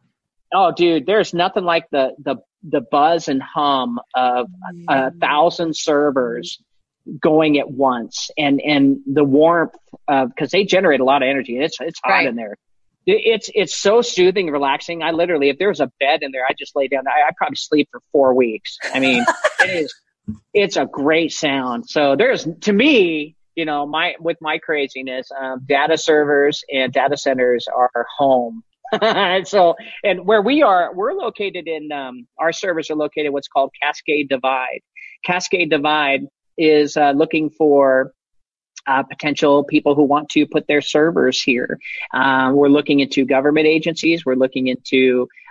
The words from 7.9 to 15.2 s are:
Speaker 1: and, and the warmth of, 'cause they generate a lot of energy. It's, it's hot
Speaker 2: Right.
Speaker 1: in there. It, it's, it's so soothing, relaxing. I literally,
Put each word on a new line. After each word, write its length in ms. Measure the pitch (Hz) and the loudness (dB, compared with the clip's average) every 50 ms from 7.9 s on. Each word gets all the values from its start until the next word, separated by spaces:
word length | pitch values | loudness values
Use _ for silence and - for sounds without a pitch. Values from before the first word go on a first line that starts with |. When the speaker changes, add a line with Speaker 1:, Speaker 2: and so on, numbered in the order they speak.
| 123 120 113 - - - - - - | 0 -2 -6 -10 -10 -12 -12 -10 -6
Speaker 1:
and, 240 | - 147 143 139 135 | -2 0 0 0 0
and 380 | - 147 147 139 139 139 139 135 - 135 | 0 0 2 4 4 4 2 0 -2 -2
the 120 | 139 147 147 | 0 2 2
warmth 500 | 139 131 147 156 165 175 170 160 - - - _ _ - - _ | 4 4 4 6 4 4 2 0 -2 -6 -14 _ _ -20 -10 _
of, 240 | - 143 135 131 120 - | -2 0 0 0 -2 -4
'cause 160 | - 151 131 | -6 -4 -2
they 120 | - 190 208 | 0 0 0
generate 360 | - 180 190 196 170 143 127 | 2 2 2 4 4 2 4
a 40 | 127 | 4
lot 180 | 131 139 143 127 | 2 2 2 2
of 40 | |
energy. 300 | 131 139 139 117 117 117 | 0 -2 -2 -4 -6 -4
It's, 200 | 127 147 170 - - | -4 -4 -4 -4 -6
it's 180 | - 170 - - - | -10 -10 -10 -6 -2
hot 80 | - | 0
Speaker 2:
Right. 160 | 190 185 165 | 0 0 0
Speaker 1:
in 80 | 131 117 | -2 -4
there. 180 | 117 113 104 - - _ _ _ _ _ _ _ _ - | -6 -8 -10 -12 -16 _ _ _ _ _ _ _ _ -2
It, 140 | 185 196 220 - | 0 0 2 2
it's, 260 | 220 226 214 - - - | 0 0 0 -2 -4 -2
it's 200 | 220 185 - - | -2 -2 -2 -4
so 260 | - - 196 214 240 240 | -2 0 2 4 2 2
soothing, 480 | 240 - - 180 185 180 208 185 160 | 0 2 2 2 2 2 0 -2 -2
relaxing. 500 | 143 143 139 139 139 151 - - 170 165 | -2 -2 -2 -2 -2 -2 -4 -8 -8 -6
I 80 | 156 165 | -4 -2
literally, 380 | 165 160 | 0 0